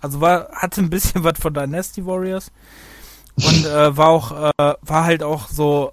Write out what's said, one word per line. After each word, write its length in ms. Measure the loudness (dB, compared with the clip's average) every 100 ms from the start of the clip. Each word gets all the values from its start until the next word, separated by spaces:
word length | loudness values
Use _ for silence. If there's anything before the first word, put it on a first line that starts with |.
Also 180 | -10 0
war, 300 | 2 2 -2
hatte 300 | -6 -6 -2
ein 80 | -2
bisschen 340 | 0 -2 0
<laughs> 0 |
was 140 | 0 -2
von 160 | -4
Dynasty 500 | -4 -4 -6 -8 -10
Warriors 480 | -8 -6 -4 -6 -10 -18 -20 -20 -20 -20 -20 -20 -10 -2
und, 280 | 2 2
äh, 320 | 2 4 4 6
war 120 | 4
auch, 240 | 4 0 -4 -2 2
äh, 160 | 0 0
war 220 | -2 0
halt 180 | 2 0
auch 260 | -2 -6 -6
so, 440 | -2 0 2 -2